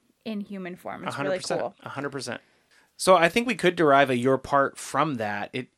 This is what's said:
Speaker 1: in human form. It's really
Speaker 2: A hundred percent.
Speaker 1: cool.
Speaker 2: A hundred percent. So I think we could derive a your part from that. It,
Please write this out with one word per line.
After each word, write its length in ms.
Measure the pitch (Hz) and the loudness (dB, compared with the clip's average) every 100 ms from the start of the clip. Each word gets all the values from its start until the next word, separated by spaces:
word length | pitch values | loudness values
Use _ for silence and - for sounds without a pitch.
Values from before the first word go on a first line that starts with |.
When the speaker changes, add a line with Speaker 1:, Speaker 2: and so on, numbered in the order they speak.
| _ _ | _ _
Speaker 1:
in 160 | 226 208 | -10 -10
human 360 | 202 196 180 180 | -10 -10 -12 -12
form. 300 | 95 - - | -12 -10 -8
It's 120 | - | -6
really 100 | 143 | -4
Speaker 2:
A 20 | |
hundred 100 | 185 | -4
percent. 200 | - 170 | -4 -6
Speaker 1:
cool. 140 | 117 - | -6 -10
Speaker 2:
A 40 | 127 | -14
hundred 220 | 131 139 | -10 -8
percent. 280 | 135 123 110 _ _ _ _ _ - | -8 -10 -12 _ _ _ _ _ -4
So 200 | 185 185 | 4 6
I 120 | 170 | 6
think 180 | 233 240 | 2 -2
we 80 | |
could 220 | 185 180 175 | 0 0 2
derive 340 | 156 139 135 | 4 6 6
a 60 | 123 | 2
your 220 | 127 127 | 2 0
part 380 | - 139 139 - | 2 2 2 -2
from 380 | - 135 156 123 | -6 -2 -2 -2
that. 340 | 104 104 98 | -6 -6 -8
It, 160 | 131 120 | -10 -12